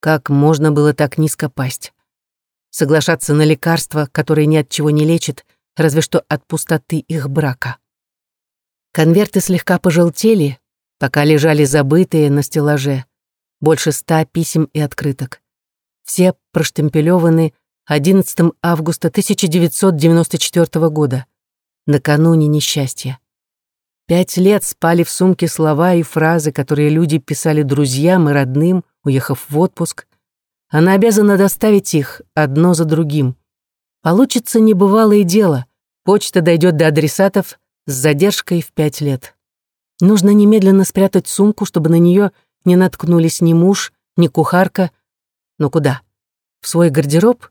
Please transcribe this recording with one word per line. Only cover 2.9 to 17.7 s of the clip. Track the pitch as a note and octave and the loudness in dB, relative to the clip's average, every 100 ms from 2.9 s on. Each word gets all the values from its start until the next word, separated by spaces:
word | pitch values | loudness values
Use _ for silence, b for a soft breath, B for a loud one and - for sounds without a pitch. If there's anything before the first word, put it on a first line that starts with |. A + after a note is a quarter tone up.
| D#3 C#3 E3 - | 0 0 -4 -2
на | D3 | 0
лекарства, | D#3 D#3 - E3 - D3+ D3 | 2 0 -2 -2 -4 -6 -6
которые | - C#3+ D#3 D3+ | -6 -2 0 2
ни | D#3 | 0
от | C#3+ | -2
чего | - D3+ | -4 -2
не | D3+ | 0
лечат, | D#3 E3+ - C3+ _ _ _ - | 0 0 -4 -12 _ _ _ -2
разве | D#3+ D3 | 0 0
что | D3+ F3 - | -2 -4 -4
от | D3+ _ | -8 _
пустоты | D#3+ - D#3+ _ D#3+ | -10 -4 -6 _ -8
их | - E3 C3+ | -6 -8 -4
брака. | C#3 D3+ B2+ - - _ _ _ _ _ _ _ _ _ _ _ | -4 -4 -4 -10 -12 _ _ _ _ _ _ _ _ _ _ _
Конверты | - D#3+ F3+ G#3 G3 | -2 2 2 0 -2
слегка | - F3 - F3+ | -2 -4 -2 -2
пожелтели, | F#3 D#3+ E3+ - A3 A3 C#3+ B2+ _ _ _ _ | 0 2 0 0 0 2 0 -4 _ _ _ _
пока | C3+ - | -4 0
лежали | D3 D3+ D#3 D3+ | 2 2 2 2
забытые | C#3+ C3 C3+ D#3+ F#3 E3 D3 | 2 2 2 0 0 0 0
на | C#3+ | 0
стеллаже. | C#3 E3 D3 D3 C3+ C3+ C3 _ _ _ _ _ | -2 -2 -2 -2 -2 -6 -8 _ _ _ _ _
Больше | D3 D#3+ - | -2 0 -2
ста | D3 - D#3+ | -6 -2 -2
писем | D#3 - E3 D#3+ D#3 | -2 -4 -4 -2 -4
и | D3+ | -4
открыток. | D3 - D3 C3+ C3 - _ _ _ _ _ _ | -6 -6 -6 -6 -10 -14 _ _ _ _ _ _
Все | - - F3+ - _ | -12 0 0 0 _
проштемпелеваны | - D#3 - D3+ D#3 D#3 F3+ E3+ D#3+ D#3+ _ _ | -6 -6 -4 -2 0 0 2 2 2 0 _ _